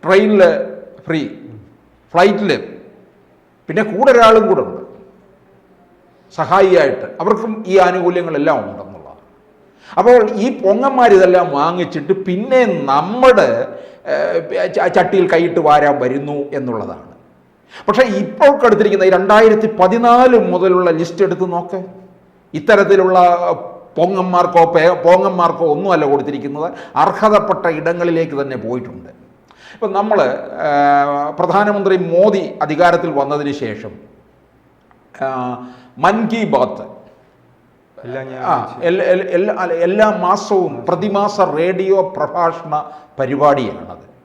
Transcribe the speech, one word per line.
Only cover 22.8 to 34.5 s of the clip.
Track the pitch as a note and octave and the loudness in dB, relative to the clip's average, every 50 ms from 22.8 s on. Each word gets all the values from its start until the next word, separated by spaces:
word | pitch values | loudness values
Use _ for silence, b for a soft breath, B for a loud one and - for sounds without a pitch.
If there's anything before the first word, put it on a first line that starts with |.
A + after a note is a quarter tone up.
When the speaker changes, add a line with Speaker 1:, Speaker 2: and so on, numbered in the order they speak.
| G3 E3 G3 F#3+ F#3 F#3 F#3 F3+ F3+ F3 F3 F3 F3 F3 E3+ E3 - - - - - - _ - | 4 4 4 4 4 4 4 6 6 4 4 2 0 -2 -4 -4 -8 -16 -16 -18 -20 -12 _ -2
Speaker 1:
പൊങ്ങന്മാർക്കോ | E3 F3+ G3 F#3 F#3 F#3 F3+ F3 F3 E3+ F3 F3 E3 E3 F3 | -2 -2 0 -2 -4 0 0 0 0 2 4 4 2 4 2
പേ-, | E3 D#3 F3 F3+ - - E3+ | 2 2 2 2 2 4 4
പോങ്ങന്മാർക്കോ | F3+ F#3 G3 G3 F#3 F3+ E3+ E3+ E3 - E3+ D#3+ D3 | 4 4 4 0 0 0 0 0 0 0 0 0 0
ഒന്നുമല്ല | D#3+ F#3+ G3 F3+ D#3+ D3+ C#3 | 0 0 0 0 0 2 0
കൊടുത്തിരിക്കുന്നത്, | C#3+ C#3 C3+ D3 C#3+ - D3 C#3+ C#3+ D3 D#3 F3 F#3 B B B B C#3 D3+ | 0 0 -2 -4 -8 -8 -8 -8 -8 -8 -8 -8 -10 B B B B 0 0
അർഹതപ്പെട്ട | F3 - - - G#3+ G#3 G3+ - - - - - E3+ D#3+ D3+ | 0 0 0 0 2 2 2 2 0 -4 -2 -2 -4 -4 -2
ഇടങ്ങളിലേക്ക് | D3+ D#3+ E3+ F3 F3 F3 E3 E3 E3 D#3+ D3 C#3 | -4 -4 -2 -2 -2 -2 0 -2 -2 -4 -4 -6
തന്നെ | C#3 C3+ C3+ A#2+ G2+ | -6 -6 -8 -10 -8
പോയിട്ടുണ്ട്. | A2+ B2 B2+ - - - E2+ - - - _ - _ _ _ _ B B B B B B | -8 -8 -8 -8 -12 -18 -18 -20 -20 -20 _ -20 _ _ _ _ B B B B B B
ഇപ്പം | B A3+ G3+ F#3+ G3 | B -6 -4 -2 -2
നമ്മൾ, | G#3 A3 A3 F#3+ D3 B2 C3 - - - - - E3 D3+ | -2 0 0 0 0 0 -2 -6 -10 -12 -10 -6 -4 -2
ഏ, | C#3+ C#3+ C#3+ C#3+ C#3+ C#3+ C#3+ D3 C#3+ C#3+ C#3+ D3 D3+ - | 0 2 2 2 2 2 2 0 -2 -4 -4 -6 -4 -4
പ്രധാനമന്ത്രി | F3 E3+ F3 G3 G#3 G#3 G#3 G3+ F#3+ F#3+ F#3+ F3+ F3+ E3 E3 | -2 0 0 0 0 0 -2 -2 0 0 0 0 -2 0 2
മോദി | F3 G3 G#3+ F#3+ F#3+ E3 D#3 - - D3+ | 2 4 4 2 0 -4 -6 -6 -6 -4
അധികാരത്തിൽ | D3+ D#3 D3 F3 F3 E3+ E3 F3 E3+ D3+ C#3 | -4 0 2 2 2 2 2 -2 -2 -2 -4
വന്നതിന് | C#3 C#3 D3 D3 D3 C#3+ C3+ - C3 | -2 -2 -4 -4 -4 -6 -6 -6 -8
ശേഷം, | A2+ G#2 G#2+ - G#2 - - - - _ _ _ _ _ _ _ _ | -8 -8 -10 -14 -18 -18 -20 -20 -20 _ _ _ _ _ _ _ _